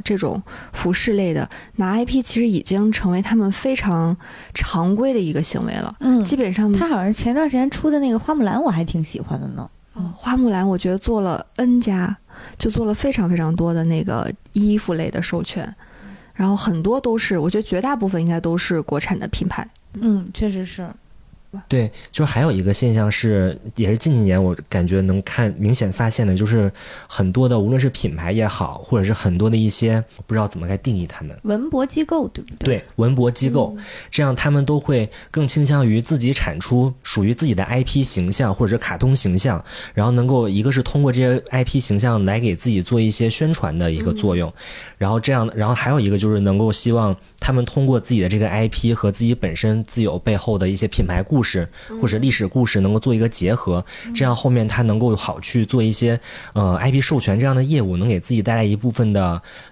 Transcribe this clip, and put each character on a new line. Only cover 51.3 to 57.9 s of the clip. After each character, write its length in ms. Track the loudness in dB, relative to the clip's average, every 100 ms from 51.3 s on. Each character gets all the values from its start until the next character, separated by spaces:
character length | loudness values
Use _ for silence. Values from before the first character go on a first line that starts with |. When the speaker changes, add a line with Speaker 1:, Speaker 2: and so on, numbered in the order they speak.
| 2
Speaker 3:
事 80 | 2 0 -4 -8 -14
Speaker 1:
嗯。 80 | -2
Speaker 3:
或 60 | 0
者 100 | 2
历 140 | 0
史 160 | 0 0
故 180 | 2 2
事 160 | 2
能 100 | 2
够 80 | 2
做 140 | 2
一 60 | 2
个 100 | 2
结 240 | 0 0
合， 320 | 0 0 -2 -2 -10 -8
Speaker 1:
嗯。 60 | -2
Speaker 3:
这 100 | 0
样 100 | 2
后 140 | 2
面 180 | 2 2
他 140 | 0
能 160 | 2 2
够 180 | 2 0
好 240 | -2 -8
去 240 | -2 0
做 200 | 2 2
一 80 | 2
些， 280 | 2 2 0 -4 -18 -6
呃 220 | 0 2 2
，I 120 | 2
P 100 | 2
授 200 | 2 0
权 200 | 2 2
这 60 | 2
样 100 | 2
的 80 |
业 200 | 2 2
务， 120 | 2